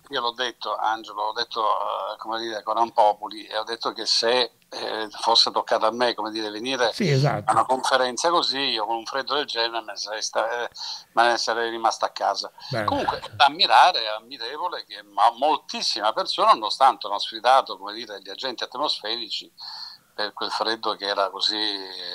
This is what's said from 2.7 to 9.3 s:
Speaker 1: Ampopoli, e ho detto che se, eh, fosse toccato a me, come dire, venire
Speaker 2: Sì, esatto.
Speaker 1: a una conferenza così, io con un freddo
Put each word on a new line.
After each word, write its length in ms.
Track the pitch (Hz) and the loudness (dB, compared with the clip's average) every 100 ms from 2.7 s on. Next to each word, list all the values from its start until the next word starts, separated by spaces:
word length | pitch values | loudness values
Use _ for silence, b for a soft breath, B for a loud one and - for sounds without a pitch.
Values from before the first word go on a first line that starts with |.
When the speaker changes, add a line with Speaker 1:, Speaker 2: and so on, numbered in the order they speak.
| 110 | 0
Speaker 1:
Ampopoli, 640 | 117 117 104 104 104 107 | 0 4 4 4 -4 -12
e 140 | 101 107 | -8 -6
ho 60 | |
detto 280 | 110 117 127 | -4 -4 -4
che 140 | 107 104 | -4 0
se, 460 | - 113 127 120 _ _ | 2 4 4 2 _ _
eh, 380 | - 117 110 107 | -10 -6 -4 -6
fosse 400 | - - 113 - | -4 2 4 4
toccato 340 | 113 - 113 | 2 2 2
a 60 | 110 | 2
me, 240 | 117 123 | 2 0
come 160 | 107 107 | 0 -4
dire, 180 | 110 107 | -4 -6
venire 420 | 107 123 131 120 | -6 -4 0 0
Speaker 2:
Sì, 160 | - 196 | 2 2
esatto. 400 | 139 139 110 104 | 4 4 2 2
Speaker 1:
a 20 | |
una 140 | 110 - | 2 4
conferenza 640 | 131 127 135 127 120 170 | 2 2 2 2 2 2
così, 280 | 170 143 135 | 2 2 0
io 280 | 135 117 107 | 0 -2 -2
con 100 | 117 | -4
un 80 | |
freddo 300 | 110 135 127 | -4 -6 -2